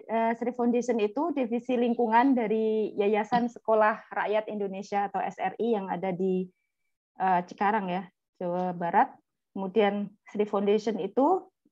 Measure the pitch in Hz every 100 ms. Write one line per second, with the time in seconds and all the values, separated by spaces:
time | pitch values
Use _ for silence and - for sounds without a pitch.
0 | - 226 226 233 240 247 240 240 240 233
1 | 208 220 330 285 240 240 240 247 240 233
2 | 240 226 269 247 214 220 220 220 214 -
3 | 202 214 214 240 240 - - 220 214 208
4 | - - 175 214 214 208 196 190 208 202
5 | 202 190 - 185 190 - 226 214 190 180
6 | 190 175 190 185 185 _ _ _ _ _
7 | _ - 185 185 180 - 196 214 190 180
8 | 190 _ _ - 180 175 185 175 170 190
9 | 262 - _ _ _ 196 190 202 202 202
10 | 202 - _ 208 208 202 202 208 233 214
11 | 190 - 285 370 - _ _